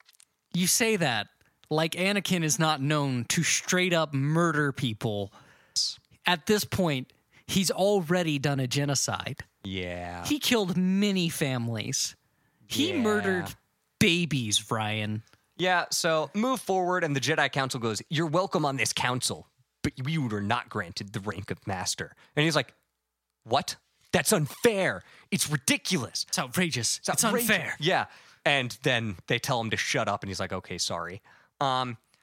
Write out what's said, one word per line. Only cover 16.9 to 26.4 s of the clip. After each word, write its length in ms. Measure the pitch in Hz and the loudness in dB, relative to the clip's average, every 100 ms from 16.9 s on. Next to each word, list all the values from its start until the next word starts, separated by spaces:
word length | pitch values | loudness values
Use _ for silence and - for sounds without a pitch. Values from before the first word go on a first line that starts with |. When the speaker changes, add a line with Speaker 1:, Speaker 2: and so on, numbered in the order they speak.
| 180 165 | 0 0
Speaker 2:
and 100 | 139 | 0
the 40 | |
Jedi 280 | 123 156 143 | 0 2 2
Council 280 | 143 135 127 | 0 -2 -2
goes, 220 | 117 104 - | -2 -4 -2
"You're 180 | 143 165 | -2 0
welcome 380 | 160 190 180 147 | 0 0 0 0
on 100 | 135 | 0
this 160 | 107 | -2
council, 540 | - 127 123 - 80 - _ _ _ | 0 -2 0 -4 -6 -12 _ _ _
but 100 | 151 - 131 | -6 -4 -2
you 200 | 160 123 104 | -2 0 -2
are 60 | |
not 260 | 101 120 - | 0 -2 -2
granted 440 | 104 87 - 101 | -6 -6 -8 -8
the 80 | 104 | -6
rank 280 | 98 101 101 | -6 -6 -8
of 160 | 92 - | -8 -6
master." 480 | 92 92 - 85 - - - | -4 -4 -6 -8 -14 -6 0
And 80 | |
he's 120 | 156 156 | 2 2
like, 160 | 123 - _ _ _ _ _ _ 113 | -2 -8 _ _ _ _ _ _ -2
"What? 320 | 127 - - _ _ _ | 0 0 -8 _ _ _
That's 200 | 180 143 | 0 2
unfair. 720 | 156 147 - 240 202 170 92 - - - | 2 2 2 2 2 0 -2 -10 -20 -6
It's 180 | 190 - | -2 0
ridiculous. 760 | 147 - 285 - 170 110 - - | -2 0 0 0 -2 -2 -6 -4
Speaker 1:
It's 100 | |
outrageous. 600 | - | -4